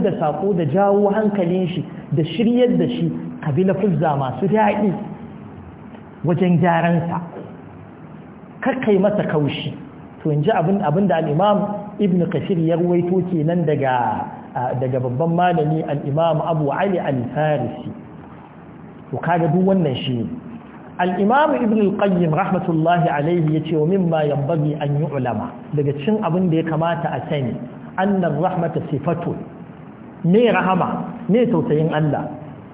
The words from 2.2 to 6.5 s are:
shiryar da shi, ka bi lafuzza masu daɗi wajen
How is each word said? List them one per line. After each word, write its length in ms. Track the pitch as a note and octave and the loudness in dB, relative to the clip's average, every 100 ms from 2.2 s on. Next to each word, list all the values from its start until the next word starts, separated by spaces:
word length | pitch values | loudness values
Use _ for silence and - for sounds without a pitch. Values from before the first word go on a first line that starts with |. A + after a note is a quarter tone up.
shiryar 520 | D3+ D#3+ A#3 A#3+ B3 F3 | 0 2 2 4 4 4
da 80 | E3+ | 2
shi, 240 | - E3 - - - | 0 -2 -2 -8 -6
ka 80 | D#3 | -2
bi 120 | C#3 | 2
lafuzza 520 | F#3+ F#3+ G#3 D3+ E3 C#3 | 2 2 2 2 2 0
masu 320 | C3 A#2+ F#3+ | -2 -2 0
daɗi 440 | G#3+ G#3 G#3 G#3 D#3 - - - - - - - - - - - - | 4 2 2 0 0 -6 -12 -14 -16 -16 -16 -18 -18 -18 -18 -18 -4
wajen 340 | D3 E3+ F#3 | 0 2 4